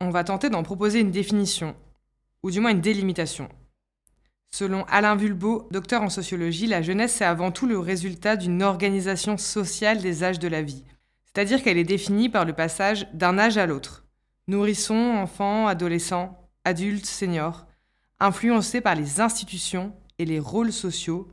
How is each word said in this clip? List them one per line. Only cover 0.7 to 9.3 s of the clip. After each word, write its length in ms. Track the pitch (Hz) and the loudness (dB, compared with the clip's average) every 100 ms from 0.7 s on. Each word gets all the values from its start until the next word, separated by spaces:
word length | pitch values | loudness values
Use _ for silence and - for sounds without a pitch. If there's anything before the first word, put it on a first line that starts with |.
| 190 208 226 | -2 2 4
une 100 | 202 | 2
définition, 640 | 180 196 208 196 - 160 - - _ _ _ _ _ | 2 0 2 2 -2 -6 -10 -18 _ _ _ _ _
ou 80 | 185 | -4
du 80 | 180 | 0
moins 120 | 233 | 2
une 100 | 196 | 4
délimitation. 720 | 175 202 190 175 160 - 135 - - _ _ _ _ _ _ _ _ | 2 2 0 -2 -4 -6 -12 -16 -20 _ _ _ _ _ _ _ _
Selon 340 | - 196 190 | -4 -2 -2
Alain 320 | 190 202 208 208 | 2 4 4 4
Vulbeau, 520 | 208 185 202 233 - | 2 2 0 0 -2
docteur 300 | 190 180 240 | -8 -2 0
en 80 | 208 | 0
sociologie, 580 | 196 175 180 170 165 226 | -4 -4 -2 -2 0 0
la 140 | 185 | 0
jeunesse, 320 | 165 190 240 | 0 0 0
c'est 140 | - 185 | 2 0
avant 240 | 170 180 | 2 -2
tout 160 | 175 254 | 0 0
le 120 | 202 | 0
résultat 580 | 170 185 185 170 208 214 | 0 -2 -4 -2 0 0
d'une 260 | 180 175 | 0 2
organisation 760 | 196 180 202 196 185 185 214 | 2 2 0 0 -2 -2 -2